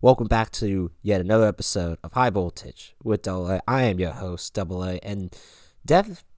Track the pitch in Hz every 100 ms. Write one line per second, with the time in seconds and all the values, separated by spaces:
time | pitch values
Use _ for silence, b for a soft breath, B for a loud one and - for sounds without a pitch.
0 | 120 127 110 113 110 - 104 95 87 -
1 | 101 101 90 110 110 92 90 101 85 85
2 | - - 127 101 90 - - - - _
3 | 113 104 - 92 87 92 - 127 127 90
4 | 90 - 92 87 - - 90 92 92 90
5 | - 101 92 B B B B B - 165
6 | 214 175 _